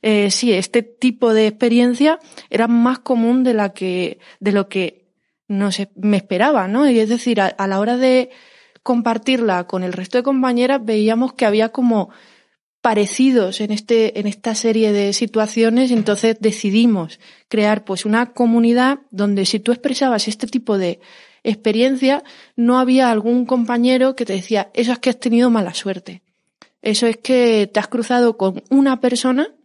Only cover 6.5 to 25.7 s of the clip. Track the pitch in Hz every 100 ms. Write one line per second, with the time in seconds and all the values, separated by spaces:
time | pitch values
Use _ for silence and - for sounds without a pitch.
6.5 | 285 185 220 294 233 220 240 - 214 190
7.5 | - 196 190 214 247 262 254 254 - _
8.5 | _ _ _ - 240 226 226 220 262 233
9.5 | 180 180 190 180 180 185 247 247 269 254
10.5 | 240 254 269 220 214 214 226 254 - 226
11.5 | 208 220 226 247 226 185 - - _ _
12.5 | _ _ _ 240 214 202 - 262 247 185
13.5 | 190 214 214 - 233 220 - 208 202 233
14.5 | 220 233 220 220 202 202 202 220 220 214
15.5 | 226 226 233 262 240 214 202 226 226 220
16.5 | 214 208 202 233 202 160 - - - _
17.5 | 214 208 214 208 190 214 220 240 - 240
18.5 | 233 233 240 254 277 _ 196 202 196 190
19.5 | 220 214 240 277 254 269 220 214 214 233
20.5 | 254 233 202 180 - - - - _ -
21.5 | 214 220 214 254 262 262 285 - - -
22.5 | - 233 247 254 254 254 220 214 247 240
23.5 | 254 233 240 240 254 262 262 233 196 180
24.5 | 214 190 - 240 240 - 240 247 233 247
25.5 | 226 196